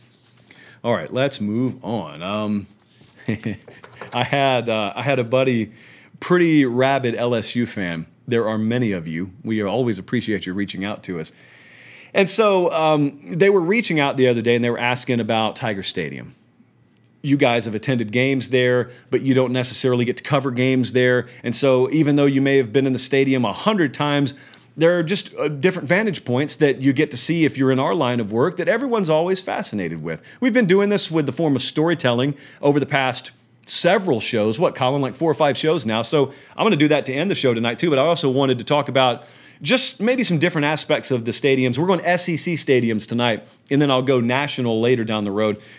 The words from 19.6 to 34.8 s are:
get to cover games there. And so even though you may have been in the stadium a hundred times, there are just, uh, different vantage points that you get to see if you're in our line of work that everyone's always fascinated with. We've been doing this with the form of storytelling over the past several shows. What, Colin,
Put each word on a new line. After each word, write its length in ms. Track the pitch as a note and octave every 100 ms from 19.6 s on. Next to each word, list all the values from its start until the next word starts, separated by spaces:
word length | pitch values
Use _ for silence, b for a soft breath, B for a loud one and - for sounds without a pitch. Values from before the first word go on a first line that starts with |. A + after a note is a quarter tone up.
| B2 A#2 C3 B2
get 140 | A#2+ A#2
to 60 |
cover 280 | - C#3 C3
games 400 | A#2+ B2+ C3 A#2
there. 360 | B2+ B2 B2 A#2+ B
And 120 | A#2+ A2+
so 340 | C#3 B2+ B2+
even 260 | D#3 D3 C#3+
though 80 | C#3+
you 160 | C3+
may 160 | C#3 C#3
have 160 | A#2+
been 120 | C3+ C3
in 60 |
the 80 | B2
stadium 460 | - C#3 C3 C3 A2
a 80 |
hundred 400 | G2 G#3 G#3+ D3
times, 400 | A#2+ D3 C#3+ C3+ - B B B -
there 240 | E3 F3
are 40 |
just, 300 | E3 G3 - -
uh, 120 | D3
different 400 | C#3+ F3+ F3+ C#3
vantage 380 | F3+ A3 E3+ -
points 320 | B2 D3 -
that 240 | D3 C3
you 100 | C3+
get 200 | C3+ D3+
to 60 | A#2+
see 280 | - D#3+ D3
if 120 | C3
you're 140 | C3
in 80 | C3
our 160 | D3 F#3
line 240 | B2+ B2
of 140 | G#2
work 240 | A2+ E3 F#3
that 100 | E3+
everyone's 420 | A3+ C4+ A3+ D#3+
always 300 | D#3 F3 F#3+
fascinated 640 | - - G3 G#2 E2+ D#2+
with. 180 | D#2 D#2+ - B
We've 120 | B3+
been 120 | A#3 F#3+
doing 240 | F#3+ G3+
this 200 | G3+ -
with 180 | D#3+ C#3
the 40 |
form 240 | C3 D#3+ C3
of 60 |
storytelling 760 | - - E3 E3 B2+ A#2+ C#3 C#3+ B B
over 180 | C#3+ D3
the 60 | C3+
past 460 | C#3 C3 - - - _ _ -
several 540 | - F3 G#3+ F#3+ A#2
shows. 400 | - A2 G#2+ A2
What, 160 | E3+
Colin, 260 | -